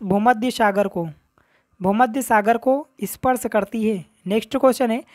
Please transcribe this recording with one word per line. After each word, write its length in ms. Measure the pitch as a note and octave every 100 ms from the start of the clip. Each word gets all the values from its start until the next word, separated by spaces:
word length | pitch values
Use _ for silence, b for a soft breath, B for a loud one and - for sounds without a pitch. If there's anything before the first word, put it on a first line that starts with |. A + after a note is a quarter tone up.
भूमध्य 480 | G3 G3+ A3+ A#3+ B3
सागर 380 | - G#3+ G3 G3
को, 200 | F3+ E3 D3+ _ _ _ _ _ -
भूमध्य 400 | F#3 G#3 B3+ B3
सागर 360 | - A3+ G#3 A#3
को 300 | C4 C4+ D4+ _
स्पर्श 420 | G3 - B3+ B3+ A3+
करती 420 | G#3+ - A3+ A3
है। 180 | G3 D3 _ F3+
नेक्स्ट 300 | A3 - C4
क्वेश्चन 340 | C4 A3+ B3
है, 140 | A#3 b